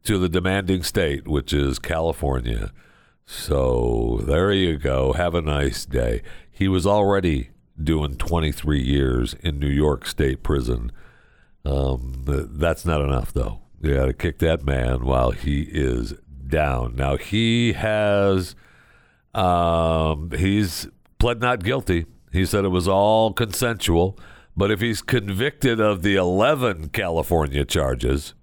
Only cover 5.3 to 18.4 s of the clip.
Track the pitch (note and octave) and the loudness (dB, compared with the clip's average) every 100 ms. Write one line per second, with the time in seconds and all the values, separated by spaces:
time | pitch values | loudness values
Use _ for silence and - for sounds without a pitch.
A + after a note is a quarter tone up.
5.3 | E2+ D2+ D2 C#2 - - B1+ A#1 A1+ - | 0 0 0 0 -2 -4 -2 -2 -4 -6
6.3 | - - - F#2+ F#2+ F2+ G#2 G2+ G2 F2+ | -16 -20 -2 0 2 2 2 4 2 2
7.3 | C#2+ A1+ - _ - D2+ D#2+ D2+ C#2 - | 0 -4 -14 _ -6 0 0 0 -4 -2
8.3 | E2+ D#2 C#2 D2+ D2 C2 C#2 C2 B1 A#1+ | 0 0 -2 0 0 2 2 2 0 -2
9.3 | - F2 C#2+ C#2+ C#2+ D2+ C2+ - - C#2 | -4 -6 -2 0 2 2 0 -4 -2 0
10.3 | C2 - C#2+ A#1+ A#1 A1+ - - - _ | 0 0 0 0 -4 -6 -10 -20 -20 _
11.3 | _ _ _ D2 C#2 C2+ C2 B1+ C2 C2 | _ _ _ -4 -2 0 -2 -6 -8 -4
12.3 | C#2 - C#2+ E2 E2 F2 D#2 C#2 C2 - | -4 -4 -2 -2 0 0 0 0 -2 -2
13.3 | - G#1+ G1+ - - D2+ C#2 C2 C2 F2+ | -4 -4 -6 -16 -6 0 2 0 0 -4
14.3 | - D#2+ D#2+ C#2 C2+ A#1+ B1+ B1 C2 B1 | 0 0 0 0 0 0 0 0 2 2
15.3 | - - C#2+ C#2+ - C2+ A#1+ A#1 - - | 0 -2 -2 -2 -2 -2 -2 -4 -10 -16
16.3 | C#2 C2 D#2 D2 B1 A#1+ A#1+ C2+ C#2 - | -16 -4 0 0 0 -4 -2 -2 -2 -2
17.3 | G#2+ A2+ A#2 A#2+ G2 A2 G#2+ G#2 G2+ G2+ | 0 2 2 0 0 -2 0 2 2 4
18.3 | F#2+ | 2